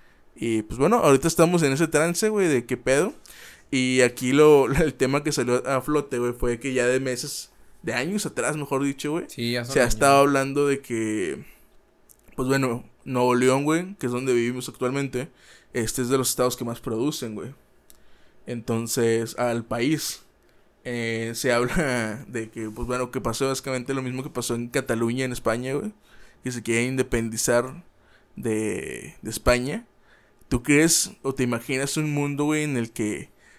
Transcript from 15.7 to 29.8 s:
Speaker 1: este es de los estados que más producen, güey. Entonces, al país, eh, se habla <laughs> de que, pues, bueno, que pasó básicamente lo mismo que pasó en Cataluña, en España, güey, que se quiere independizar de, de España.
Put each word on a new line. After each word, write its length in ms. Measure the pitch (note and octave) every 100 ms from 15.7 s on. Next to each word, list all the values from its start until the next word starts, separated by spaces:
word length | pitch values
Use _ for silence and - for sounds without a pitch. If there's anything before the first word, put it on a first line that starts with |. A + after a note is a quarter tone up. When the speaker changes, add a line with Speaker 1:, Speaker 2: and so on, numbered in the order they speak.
Speaker 1:
este 280 | B2 A2 -
es 60 | B2
de 80 | C3+
los 120 | B2
estados 260 | - B2+ A#2+
que 80 | A#2+
más 140 | A#2
producen, 560 | - A2+ C#3 D3 A#2 G#2+
güey. 160 | G2+ C#3 _ _ _ - - - - - -
Entonces, 920 | A#2+ A2+ A2+ A#2 - A#2 A2+ A2+ -
al 260 | A#2+ A#2 A#2
país, 580 | A#2 B2+ D#3 - - - _ _ _ _ _
eh, 480 | B2 A#2+ A#2 A2+ A2+ A#2
se 160 | B2+
habla 720 | A#2+ B2 - D3 B2 A2 G#2+
<laughs> 40 | -
de 220 | A#2+ A2
que, 200 | A#2 A2
pues, 180 | G#2+ A#2+
bueno, 240 | B2 B2
que 100 | B2+
pasó 260 | A2+ A2+ C3+
básicamente 460 | C3 C#3 C3 B2
lo 80 | C3+
mismo 220 | B2+ B2+
que 60 | C3+
pasó 260 | B2 A#2+ A#2
en 140 | A#2+
Cataluña, 560 | C#3+ B2 A2+ A#2 B2 C3
en 60 |
España, 420 | A#2+ A#2 A2+ B2+
güey, 200 | C#3 G#3+ - _ - - -
que 80 | C3
se 120 | A#2+
quiere 200 | A#2 A#2
independizar 1000 | B2+ C3 B2+ A#2+ A2+ A2 - A#2+ B2+ E3 - _ _ _ _ -
de, 800 | A#2+ G#2+ G#2+ - - A#1+ - -
de 80 | A2+
España. 560 | A2+ - B2 B2+ G3+